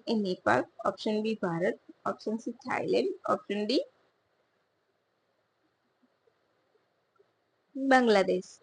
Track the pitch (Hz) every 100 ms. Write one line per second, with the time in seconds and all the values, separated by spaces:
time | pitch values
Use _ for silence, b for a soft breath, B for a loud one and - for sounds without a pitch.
0 | - 226 190 185 208 247 - - - -
1 | 220 214 214 220 185 165 196 269 - -
2 | 202 - - 220 262 226 254 - - -
3 | 277 - - 196 - 202 214 277 571 _
4 | _ _ _ _ _ _ _ _ _ _
5 | _ _ _ _ _ _ _ _ _ _
6 | _ _ _ _ _ _ _ _ _ _
7 | _ _ _ _ _ _ _ 269 269 254
8 | 233 202 185 185 - -